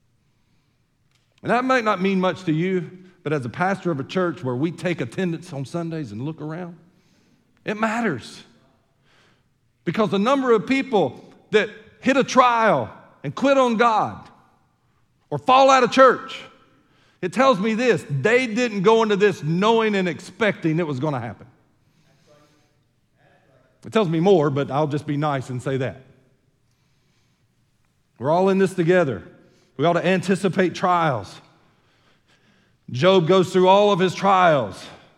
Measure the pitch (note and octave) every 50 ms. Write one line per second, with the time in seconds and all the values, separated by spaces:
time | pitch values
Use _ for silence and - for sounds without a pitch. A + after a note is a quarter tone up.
0 | _ _ _ _ _ _ _ _ _ _ _ _ _ _ _ _ _ _ _ _
1 | _ _ _ _ _ _ _ _ - D3 G#3 A#3+ B3+ B3+ C4 B3+ A3+ G#3+ G#3 F3+
2 | F#3 G3 G3 F#3 F3+ F#3 E3 - - E3+ D#3 D#3 E3+ F#3 F#3+ F#3 D#3+ C#3+ - -
3 | - - _ _ - D3 D3+ D3 A#2+ B2 - - F3+ F#3+ G3 F#3+ - F3 E3 C3+
4 | B2+ B2+ - F#3+ F3+ F3 E3 E3+ - C3 B2 B2 D3 F3+ - - - F#3 E3+ -
5 | C#3 A2+ - - F#3+ F3+ E3 D#3+ E3+ - - C3+ C#3 - - E3+ E3+ E3 D#3+ D#3+
6 | D3+ A2 G2+ A2 B2+ D#3 D#3 D#3 D3+ D3+ D#3 F3 F3+ E3+ F3 D#3+ _ _ _ _
7 | _ _ _ _ _ _ _ _ _ _ _ _ - - G#3+ G#3 A3+ A3 G#3+ A#3+
8 | A#3 G#3+ D3+ A2+ - - - - - _ _ _ _ _ _ _ _ _ _ _
9 | _ _ _ _ _ _ _ _ _ _ _ _ _ _ _ _ - F3 D#3+ G#3+
10 | G#3+ G3 - G3 G3+ A#3+ C#4 C#4 C4 B3+ A#3 G#3+ - - C4 C4+ C4 C4 A#3 G3+
11 | D#3+ B2 - - - - - _ _ - F#3+ G#3+ F#3+ - - - - - _ _
12 | - A3+ C4+ C4+ A3+ - - B3 B3+ B3 A#3 A3+ A3+ G#3+ E3+ C3+ A2 F2+ - -
13 | - _ _ _ - C#3+ C#3 - A#3 C#4 C#4 C4+ C4 B3 A#3 G3+ A#3+ A#3+ A3 G#3
14 | D#3 A#2 G2 E2+ - - - _ _ _ _ _ _ _ _ _ _ _ _ _
15 | _ _ _ _ _ - D3 C#3+ - - B3+ C4 C4+ C4+ C4+ C4 B3 G#3 - C4
16 | C4+ B3+ F#3 - - - - - - - _ _ _ _ _ _ _ _ _ _
17 | _ _ _ - - F#3 - G#3+ C4+ C4+ B3 E3+ G3 A3+ A3 G#3 B3+ B3+ G3+ D3+
18 | - - C#3+ C3+ B2+ G#3+ A#3 B3+ C4 A#3+ G#3 A#3 B3 A#3+ G#3 G3+ E3+ G#3 A3+ A3+
19 | A3+ G#3+ G#3 F#3 G3+ G#3 E3 - D3 D3+ E3 F3+ G3+ A3 A#3 A3+ A3 G#3+ G#3 G3
20 | F#3 F3+ D3+ - - - - - A#3 G3+ - - - E3 D#3 D#3+ F3+ D3+ C#3+ B2+
21 | D3 D#3 C#3+ B2 A2+ A#2 F#2+ - A#2+ - _ _ _ _ _ _ _ _ _ _
22 | _ _ _ _ _ _ _ _ _ _ _ _ _ _ _ _ _ _ _ _
23 | _ _ _ _ _ _ _ _ _ _ _ _ _ _ _ _ - - - A3+
24 | G#3+ D#3 E3 D#3+ E3 G3+ G3+ E3+ C#3+ D3+ C3+ C#3+ C#3 - C3 C#3+ D#3 D3 C#3+ D3
25 | D3 D3+ D3 C#3+ D3+ D3+ C#3+ C3+ A#2+ - B2+ B2 - D3 C3+ C3 C3+ A2+ F2 -
26 | - _ _ _ _ _ _ _ _ _ _ _ _ _ _ _ _ _ _ _
27 | _ _ _ _ _ _ _ _ _ _ _ _ _ _ _ _ _ _ _ _
28 | _ _ _ - A#2 C#3 D#3+ F3+ F#3 G3 F#3+ F#3+ G3 F3+ F#3+ - E3+ D#3+ F#3 F3+
29 | E3+ C3+ A2+ F2 E2+ - - _ _ _ _ _ _ _ _ - C3+ E3+ F3 F3
30 | C3+ F3 F#3+ F#3 - F#3 G3+ - - F#3+ D#3 F#3+ F#3 E3+ - - - F#3 F3+ F3
31 | E3 D#3+ B2+ G#2+ F#2+ - - - _ _ _ _ _ _ _ _ _ _ _ _
32 | _ _ _ _ _ _ _ _ _ _ _ _ _ _ _ _ _ - A#2+ B2
33 | D3 F#3 F#3+ F#3+ E3+ D3+ F#3 F#3+ F3+ F#3 - F#3 F#3 F#3 F#3+ G3+ G#3 G#3 G3+ E3+
34 | F#3+ F3+ F3+ - - G3 G3 F#3 F3+ E3+ D#3 C#3 A2+ G2 F2+ - - - - -
35 | - _ _